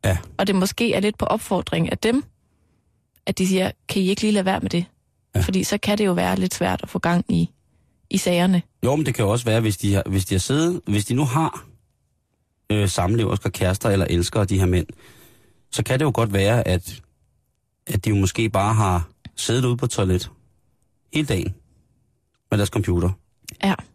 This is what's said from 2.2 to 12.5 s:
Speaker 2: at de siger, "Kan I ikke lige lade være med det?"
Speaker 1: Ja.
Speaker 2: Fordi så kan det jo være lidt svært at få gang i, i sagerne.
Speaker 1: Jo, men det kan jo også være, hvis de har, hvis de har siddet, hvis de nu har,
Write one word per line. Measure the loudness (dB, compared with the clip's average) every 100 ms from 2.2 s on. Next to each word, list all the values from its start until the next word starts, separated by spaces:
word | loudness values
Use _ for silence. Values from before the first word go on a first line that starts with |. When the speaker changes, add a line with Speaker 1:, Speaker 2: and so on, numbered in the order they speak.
| -2 _ _ _ _ _ _ _ _ _ -8
Speaker 2:
at | -2
de | 0
siger, | 0 -2 -6 -6
"Kan | -2
I | 0
ikke | 0
lige | 0
lade | 2
være | 0 -2
med | -2
det?" | -2 -4 _ _ _ _
Speaker 1:
Ja. | -2
Speaker 2:
Fordi | 0 0
så | 0 -2
kan | 0 0
det | 2
jo |
være | 2 0 0
lidt | -2
svært | -2 -2 -2
at | -4
få | -4
gang | 0 0 2
i, | 0 0 _ _ _ _ _ _
i | -2
sagerne. | 0 2 4 2 0 _
Speaker 1:
Jo, | 0 0
men | 0
det |
kan | 0
jo | 2
også | 2
være, | 2 2
hvis | 2 0
de | 0
har, | 0 0
hvis | -2
de | 0
har | -2
siddet, | 0 0 0 -2 -2
hvis | -2
de | 0
nu | 0
har, | 0 0 -2 -4 -18 -20 _ _ _ _ _ _ _